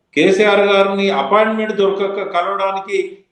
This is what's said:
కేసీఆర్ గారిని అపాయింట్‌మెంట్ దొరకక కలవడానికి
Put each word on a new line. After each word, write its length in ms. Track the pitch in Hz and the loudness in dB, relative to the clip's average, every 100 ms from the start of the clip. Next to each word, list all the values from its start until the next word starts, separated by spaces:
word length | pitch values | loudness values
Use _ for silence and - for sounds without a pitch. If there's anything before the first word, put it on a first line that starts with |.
| _ 143 | _ 0
కేసీఆర్ 440 | 185 190 214 202 | 2 4 4 4
గారిని 500 | 202 196 196 196 196 | 2 2 2 0 -2
అపాయింట్‌మెంట్ 640 | 180 175 214 220 220 214 | -2 0 2 2 0 -4
దొరకక 500 | 202 196 196 196 202 | 0 0 0 -4 -4
కలవడానికి 960 | 180 175 185 196 190 196 196 196 - - _ | -4 -4 -2 -2 -4 -4 -6 -6 -6 -10 _